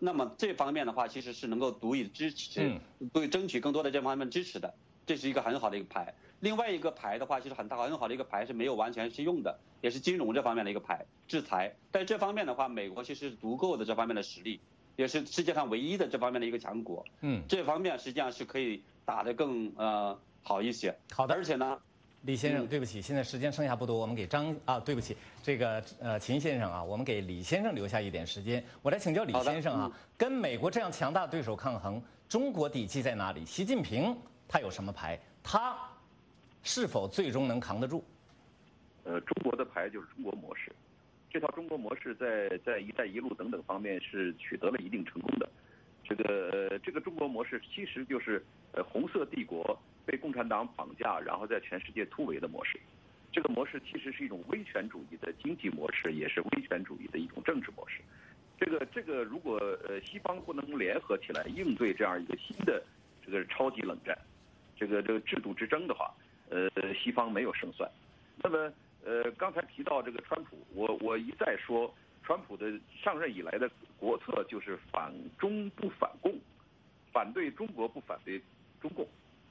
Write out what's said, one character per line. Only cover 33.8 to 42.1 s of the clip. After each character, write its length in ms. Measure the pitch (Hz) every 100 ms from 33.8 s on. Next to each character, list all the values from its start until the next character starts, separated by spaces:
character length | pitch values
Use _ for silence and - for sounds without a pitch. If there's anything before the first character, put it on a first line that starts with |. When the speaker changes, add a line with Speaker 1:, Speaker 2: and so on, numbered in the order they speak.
Speaker 2:
平 320 | 82 110 202 247 - - -
他 140 | 156
有 100 | 101
什 140 | -
么 80 | 98
牌？ 260 | - 80 85 - -
他 360 | - 208 247 - - - - - - - - - -
是 200 | 254 214
否 200 | 107 98
最 240 | - 160
终 160 | 127 135
能 140 | 117
扛 180 | 123 101
得 80 | 127
住？ 160 | 165 - - - - - - - - - -
Speaker 3:
呃， 180 | 85 87
中 140 | - -
国 120 | 123
的 80 | 117
牌 240 | 127 87 98
就 100 | 104
是 60 | 80
中 80 | -
国 100 | 104
模 240 | - - -
式。 160 | - - - - - - -
这 80 | 160
套 80 | 147
中 200 | 170 165
国 80 | 151
模 180 | 120
式 200 | - 131